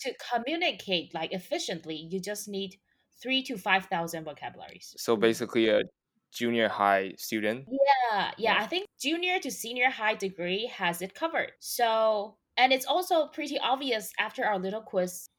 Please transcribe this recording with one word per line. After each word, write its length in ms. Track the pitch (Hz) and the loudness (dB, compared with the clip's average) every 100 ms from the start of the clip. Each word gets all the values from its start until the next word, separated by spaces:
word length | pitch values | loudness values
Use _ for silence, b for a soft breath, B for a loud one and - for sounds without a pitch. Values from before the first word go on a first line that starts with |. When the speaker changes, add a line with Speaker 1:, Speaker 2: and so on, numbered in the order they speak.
Speaker 1:
to 100 | 262 - - | -8 -8 -4
communicate, 840 | 240 247 330 349 190 - 175 143 165 | -2 -2 0 -2 -2 -2 -2 -2 -6
like, 180 | 160 | -4
efficiently, 640 | 185 - 330 - 175 156 156 | -6 -4 -4 -4 -6 -6 -10
you 240 | 165 190 | -6 -6
just 260 | 185 208 208 | -6 -8 -8
need 300 | 196 196 - _ _ _ _ | -6 -8 -10 _ _ _ _
three 200 | 247 262 | -2 -2
to 140 | 262 214 | -2 -4
five 280 | 208 190 190 | 2 2 2
thousand 360 | 175 170 165 156 | -2 -2 -6 -8
vocabularies. 680 | 139 123 90 78 - - - | -10 -12 -12 -16 -18 -18 -6
Speaker 2:
So 200 | - 113 | 0 4
Speaker 3:
Mm. 40 | |
Speaker 2:
basically 480 | 113 113 117 117 110 | 4 4 0 2 4
a 120 | 104 92 - _ _ _ | 4 2 -8 _ _ _
junior 380 | - 117 117 107 | -4 0 2 2
high 420 | - 101 98 95 - | 4 6 6 2 -6
student? 500 | - 110 104 120 139 | -4 -2 0 -2 -4
Speaker 1:
Yeah, 80 | 269 277 262 240 | 2 4 4 2
yeah, 180 | 202 170 - | 0 -2 0
Speaker 2:
Yeah. 260 | 220 208 | 2 2
Speaker 1:
I 20 | 214 | 0
think 180 | 349 415 _ | -4 -6 _
junior 360 | 269 330 359 370 | -2 0 0 0
to 120 | 285 | -2
senior 380 | 185 233 247 254 | -8 -8 0 0
high 260 | 254 220 214 | 2 0 0
degree 520 | 196 185 175 190 233 | -4 -4 -2 -2 -4
has 340 | - 180 175 | -2 -2 -2
it 120 | 190 | -6
covered. 380 | - 330 285 - - | -6 -2 -2 -4 -8
So, 760 | - - 226 220 220 214 214 - _ - | -8 0 2 4 4 2 -2 -10 _ 2
and 160 | 262 | 4
it's 140 | 262 - | 4 2
also 420 | 330 359 339 277 | 0 2 2 2
pretty 320 | - 294 294 | -4 -6 -2
obvious 540 | 226 262 277 220 185 - | 0 0 0 -2 -2 -4
after 280 | 214 262 214 | -4 -2 0
our 120 | 196 | 0
little 240 | 190 214 | -2 -6
quiz 460 | 220 190 180 - - | -4 -2 -2 -4 -16